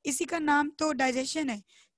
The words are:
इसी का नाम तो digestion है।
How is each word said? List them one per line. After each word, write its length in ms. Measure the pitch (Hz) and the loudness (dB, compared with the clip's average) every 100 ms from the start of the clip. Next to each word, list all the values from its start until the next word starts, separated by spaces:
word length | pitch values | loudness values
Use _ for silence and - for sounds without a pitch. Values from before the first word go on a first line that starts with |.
| - | -4
इसी 180 | 262 | -4
का 140 | 349 339 | -2 -2
नाम 320 | 302 294 294 | 2 4 2
तो 220 | - 311 | 0 -2
digestion 580 | 262 262 254 269 311 277 | 2 0 0 -2 -2 -4
है। 120 | 208 - _ _ | -4 -10 _ _